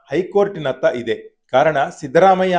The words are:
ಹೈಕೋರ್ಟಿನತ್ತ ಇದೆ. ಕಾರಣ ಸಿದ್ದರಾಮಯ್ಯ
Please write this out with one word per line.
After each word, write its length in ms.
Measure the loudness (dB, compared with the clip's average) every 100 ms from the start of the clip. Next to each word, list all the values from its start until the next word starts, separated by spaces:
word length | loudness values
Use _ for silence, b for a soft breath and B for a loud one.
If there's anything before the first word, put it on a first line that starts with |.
| _
ಹೈಕೋರ್ಟಿನತ್ತ 760 | -6 -2 0 -2 -2 -6 -2 -2
ಇದೆ. 640 | -2 -4 -6 -8 _ _
ಕಾರಣ 380 | 0 2 0 -4
ಸಿದ್ದರಾಮಯ್ಯ 720 | -6 -4 2 4 4 2